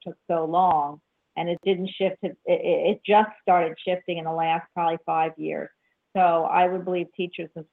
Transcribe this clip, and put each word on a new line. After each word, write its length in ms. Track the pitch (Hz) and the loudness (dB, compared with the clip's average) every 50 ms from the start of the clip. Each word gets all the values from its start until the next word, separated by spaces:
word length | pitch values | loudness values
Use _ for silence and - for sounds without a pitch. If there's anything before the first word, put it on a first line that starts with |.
| - | -12
took 140 | 180 165 - _ - | -16 -16 -14 _ -4
so 160 | 170 165 160 | -2 -2 0
long 560 | 160 165 175 185 180 170 156 143 143 147 151 _ _ _ _ _ _ _ | 0 2 2 4 4 4 2 0 -2 -6 -12 _ _ _ _ _ _ _
and 120 | - 165 175 | -6 -4 -4
it 100 | 175 165 - | -4 -2 0
didn't 240 | 190 196 175 190 185 - - | 0 0 0 -2 -6 -4 -2
shift. 180 | 190 185 185 - - | -2 -2 -2 -4 -6
It, 140 | 185 - - _ | -8 -8 -8 _
it, 140 | - 180 - - - 180 175 - 175 214 | 0 0 0 2 0 0 2 2 0 0
it 40 | - - | -2 0
just 240 | - 208 208 214 214 - - _ | 4 4 4 4 2 -2 -4 _
started 340 | - 180 180 180 - 160 - - | 2 4 4 2 0 -4 -6 -4
shifting 320 | 190 180 180 - - 175 170 | -4 -4 -4 -4 -6 -8 -6
in 60 | 160 | -6
the 80 | 160 160 | -4 -4
last 340 | 165 165 165 165 170 170 - _ | -2 -2 0 -2 -2 -4 -6 _
probably 240 | 175 170 165 165 165 - | -2 -2 -2 -2 -2 -4
five 260 | - 165 160 160 165 160 | -4 -2 0 0 -2 -2
years. 320 | - 156 156 151 - 151 - - _ _ _ _ _ _ _ - | -6 -6 -6 -6 -6 -8 -10 -14 _ _ _ _ _ _ _ 0
So 300 | 190 185 175 170 165 160 | 2 4 4 4 2 0
I 220 | - - 180 180 | 2 2 4 4
would 180 | 180 185 185 175 | 2 2 -2 -4
believe 240 | 185 180 180 170 160 _ | -4 -4 -4 -4 -6 _
teachers 360 | - 175 180 - - 170 156 - | -8 -8 -8 -8 -10 -12 -12 -12
and 80 | 165 156 - | -16 -16 -10